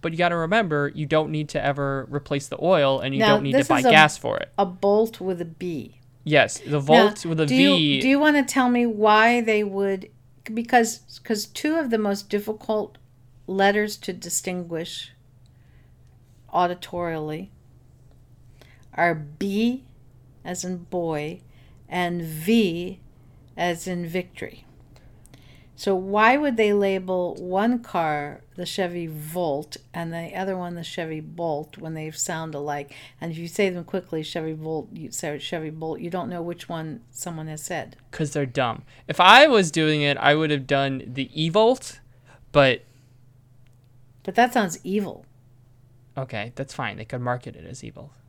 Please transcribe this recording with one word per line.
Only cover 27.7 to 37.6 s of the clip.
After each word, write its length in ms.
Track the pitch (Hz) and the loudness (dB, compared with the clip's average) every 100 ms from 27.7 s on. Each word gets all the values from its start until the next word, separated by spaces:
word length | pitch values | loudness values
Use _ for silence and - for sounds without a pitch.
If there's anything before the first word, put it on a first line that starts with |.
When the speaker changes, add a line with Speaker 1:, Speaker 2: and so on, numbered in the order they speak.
| 247 | 0
Speaker 2:
car 640 | 240 185 160 147 147 - - - | -2 -2 -2 -2 -6 -12 -18 -12
the 100 | 175 | -10
Chevy 420 | - 180 175 165 | -4 -4 -4 -8
Volt 680 | 156 151 175 170 139 156 - - | -10 -8 -4 -2 -2 -6 -16 -16
and 200 | - 170 | -10 -8
the 220 | 165 165 - | -8 -10 -8
other 200 | 190 185 | -6 -6
one 200 | 175 175 | -6 -10
the 80 | |
Chevy 360 | 165 - 165 156 | -10 -8 -8 -8
Bolt 600 | 156 165 170 147 156 - | -10 -8 -4 -4 -6 -14
when 160 | 160 160 | -10 -8
they 160 | 156 | -10
sound 420 | 156 - 160 160 | -8 -6 -6 -6
alike? 400 | 147 147 143 143 - - _ | -8 -6 -6 -8 -16 -20 _
And 120 | 165 | -10
if 80 | 160 | -8
you 80 | 170 | -8
say 220 | 165 202 | -2 -2
them 120 | 180 | -2
quickly, 380 | 170 190 175 160 | -6 -8 -6 -8
Chevy 320 | 156 - 160 | -6 -6 -6
Volt, 360 | 156 156 160 - | -8 -6 -8 -8
you 180 | 131 160 | -14 -12
say 280 | - 165 147 | -8 -8 -8
Chevy 320 | - 170 156 | -8 -8 -8
Bolt, 280 | 156 160 160 | -8 -8 -8
you 120 | 175 | -8
don't 180 | 180 175 | -8 -6
know 140 | 175 | -8
which 260 | 170 175 - | -8 -10 -10
one 320 | 165 160 147 - | -10 -8 -12 -16
someone 380 | - - 165 160 | -14 -12 -10 -10
has 160 | 151 | -12